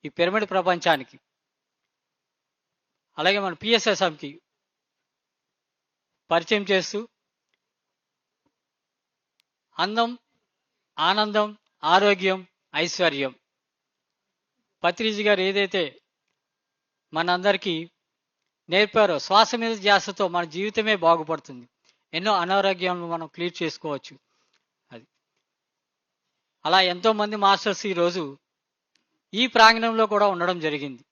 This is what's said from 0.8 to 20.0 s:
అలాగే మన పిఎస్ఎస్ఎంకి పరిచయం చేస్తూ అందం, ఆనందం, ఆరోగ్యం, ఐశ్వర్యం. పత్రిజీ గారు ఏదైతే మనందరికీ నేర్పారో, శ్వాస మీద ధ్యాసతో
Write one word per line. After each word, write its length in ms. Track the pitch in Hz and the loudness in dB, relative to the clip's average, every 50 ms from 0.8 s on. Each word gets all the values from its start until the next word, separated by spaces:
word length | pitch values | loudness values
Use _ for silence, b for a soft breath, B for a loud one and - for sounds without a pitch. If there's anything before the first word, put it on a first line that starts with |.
| - 175 160 135 131 _ - - _ _ _ _ _ _ _ _ _ _ _ _ _ _ _ _ _ _ _ _ _ _ _ _ _ _ _ _ _ _ _ _ _ _ _ _ _ _ _ - | 2 0 0 0 -2 _ -20 -20 _ _ _ _ _ _ _ _ _ _ _ _ _ _ _ _ _ _ _ _ _ _ _ _ _ _ _ _ _ _ _ _ _ _ _ _ _ _ _ -2
అలాగే 200 | 160 180 196 202 196 | 0 0 0 0 -2
మన 80 | 190 170 - | -6 -8 -8
పిఎస్ఎస్ఎంకి 680 | 214 220 233 220 - 233 196 - 196 175 156 - - 139 147 170 _ _ _ _ _ _ _ _ _ _ _ _ _ _ _ _ _ _ _ _ _ _ _ _ _ _ _ _ _ _ _ _ _ _ _ _ _ _ | -2 0 0 0 2 0 0 0 -2 -2 -2 -6 -16 -16 -16 -18 _ _ _ _ _ _ _ _ _ _ _ _ _ _ _ _ _ _ _ _ _ _ _ _ _ _ _ _ _ _ _ _ _ _ _ _ _ _
పరిచయం 340 | 170 170 165 - 226 208 202 180 | -2 -2 0 0 -2 -2 0 0
చేస్తూ 280 | 202 190 170 - - 208 233 - _ _ _ _ _ _ _ _ _ _ _ _ _ _ _ _ _ _ _ _ _ _ _ _ _ _ _ _ _ _ _ _ _ _ _ _ _ _ _ _ _ _ _ _ _ _ _ _ _ _ _ _ _ | 0 0 0 -2 -8 -10 -10 -10 _ _ _ _ _ _ _ _ _ _ _ _ _ _ _ _ _ _ _ _ _ _ _ _ _ _ _ _ _ _ _ _ _ _ _ _ _ _ _ _ _ _ _ _ _ _ _ _ _ _ _ _ _
అందం, 320 | - 170 202 214 226 233 233 247 - _ _ _ _ _ _ _ _ _ _ _ _ _ _ _ - 156 175 | -6 -4 -2 0 -2 -2 -2 -4 -12 _ _ _ _ _ _ _ _ _ _ _ _ _ _ _ -2 0 0
ఆనందం, 380 | 196 214 214 208 208 214 208 208 208 _ _ _ _ _ - 151 175 | 2 2 0 0 0 0 0 0 -6 _ _ _ _ _ 0 4 4
ఆరోగ్యం, 460 | 185 202 208 202 185 185 190 185 185 180 _ _ _ _ _ - 151 160 | 6 6 4 2 2 0 -2 -2 -2 -6 _ _ _ _ _ -4 -4 -4
ఐశ్వర్యం. 500 | 170 - - 180 165 143 139 139 131 123 _ _ _ _ _ _ _ _ _ _ _ _ _ _ _ _ _ _ _ _ _ _ _ _ _ _ _ _ _ - | -4 -2 0 0 0 0 -2 -6 -6 -8 _ _ _ _ _ _ _ _ _ _ _ _ _ _ _ _ _ _ _ _ _ _ _ _ _ _ _ _ _ -4
పత్రిజీ 380 | 170 175 - 226 220 214 202 208 | -4 -4 -2 -4 -4 -4 -2 0
గారు 180 | 208 208 185 185 196 | 0 2 2 0 -2
ఏదైతే 340 | 190 202 202 190 202 190 170 139 123 - _ _ _ _ _ _ _ _ _ _ _ _ _ _ _ _ _ _ _ _ _ _ 151 | 0 -2 -2 -2 -2 -4 -4 -4 -8 -16 _ _ _ _ _ _ _ _ _ _ _ _ _ _ _ _ _ _ _ _ _ _ -6
మనందరికీ 640 | 156 170 175 180 180 185 208 196 190 - - 170 160 165 170 _ _ _ _ _ _ _ _ _ _ _ _ _ _ _ - | -4 0 0 0 2 2 2 0 2 -2 -4 -6 -6 -8 -12 _ _ _ _ _ _ _ _ _ _ _ _ _ _ _ -2
నేర్పారో, 460 | 165 190 208 202 - 226 214 196 175 - - | 2 2 2 2 2 2 2 2 2 -4 -2
శ్వాస 300 | - 185 208 226 - - 233 | 2 4 4 4 4 0 -4
మీద 120 | 226 226 226 208 190 | -4 -4 -6 -2 2
ధ్యాసతో 400 | 208 202 190 | 2 2 2